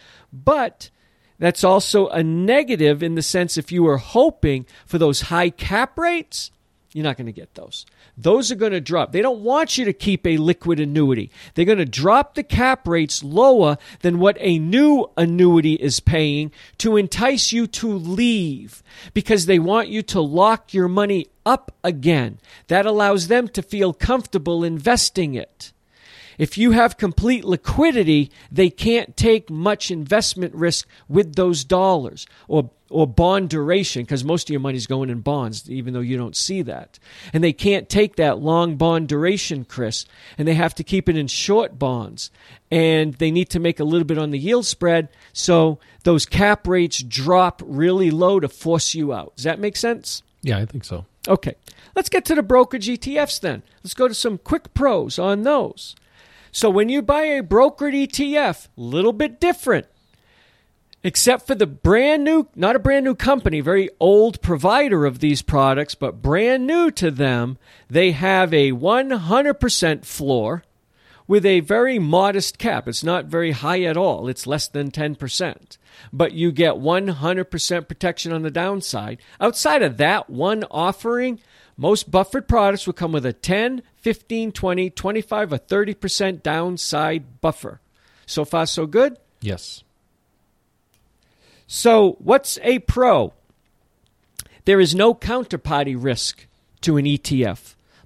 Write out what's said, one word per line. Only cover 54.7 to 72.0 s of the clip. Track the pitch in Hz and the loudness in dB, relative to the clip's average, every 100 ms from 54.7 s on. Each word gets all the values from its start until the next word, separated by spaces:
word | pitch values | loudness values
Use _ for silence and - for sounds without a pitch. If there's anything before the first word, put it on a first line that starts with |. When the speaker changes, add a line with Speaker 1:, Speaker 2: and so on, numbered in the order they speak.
Speaker 1:
pros | - 277 190 117 151 | 0 2 0 -2 -4
on | 185 202 | -2 0
those. | 247 294 156 - - - _ _ _ _ _ | 0 0 -2 -10 -20 -20 _ _ _ _ _
So | - 214 | -2 2
when | 190 226 | 4 2
you | 277 | 0
buy | 208 294 | 0 0
a | 311 277 | 0 -2
brokered | 170 208 277 294 285 | 2 4 4 2 -2
E | 277 269 | -2 -2
T | - 285 | -2 -2
F, | 294 240 - - | 0 0 -4 -12
little | - 120 151 214 | -14 -6 0 0
bit | 214 302 233 | 0 -2 0
different. | 349 349 269 170 - _ _ _ _ _ _ _ _ _ _ _ | 0 0 0 0 -2 _ _ _ _ _ _ _ _ _ _ _
Except | 185 - 240 247 - | -6 0 2 2 0
for | |
the | 214 175 | -2 -2
brand | 139 160 220 285 302 | 0 2 4 4 2
new, | 285 320 - - | 2 0 0 -2
not | 190 | 0
a | 254 | 0
brand | 262 277 | 0 2
new | 262 | 0
company, | - 254 277 196 156 | 0 0 2 0 -2
very | 143 196 190 - | 0 0 0 2
old | 175 208 220 - | 6 6 6 2
provider | - 156 180 247 277 180 | -2 0 2 2 2 2
of | 143 127 | 0 0
these | 151 139 | 0 0
products, | - 147 135 135 147 | 0 2 4 2 -2
but | - 135 113 | -6 -8 -4
brand | 127 170 233 262 254 | -2 0 2 0 0
new | 339 339 | 2 0
to | - 170 | 0 -2
them, | 131 135 120 120 131 _ _ - | 0 0 0 -4 -8 _ _ -4
they | 143 185 | 2 2
have | 143 190 190 180 | 2 0 2 2
a | 160 139 | 2 2
one | 123 165 240 269 | 0 0 0 0
hundred | 240 160 240 285 285 | -4 0 0 2 0
percent | 247 - 165 151 - | 0 0 -2 -2 -8
floor | - 139 127 107 165 - _ _ _ _ _ - | -6 -2 -2 -2 -6 -12 _ _ _ _ _ 0
with | 202 | 2
a | 196 180 | 4 2
very | 147 220 254 | 2 0 0
modest | 240 | 0